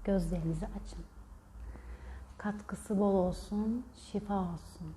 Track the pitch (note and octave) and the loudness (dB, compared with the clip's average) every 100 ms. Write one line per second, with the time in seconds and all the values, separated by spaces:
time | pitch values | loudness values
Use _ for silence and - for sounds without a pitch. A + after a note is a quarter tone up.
0 | - G3 E3+ F3 D#3+ D#3+ G#3 G3+ - - | 4 4 4 2 2 0 -2 -6 -8 -10
1 | E3 - - - - - - - - - | -12 -14 -16 -16 -16 -12 -10 -10 -10 -12
2 | - - - - G#3 G#3 - G3 - G3 | -10 -12 -14 -6 -4 -4 -4 -8 0 6
3 | G3+ G3 F3+ F3 - G#3 G#3+ A#3 B3+ - | 8 8 6 2 -2 0 2 0 -2 -12
4 | - G#3 G#3 G3+ F3+ E3 - - D#3+ | -4 -4 0 0 2 -2 -10 -10 -10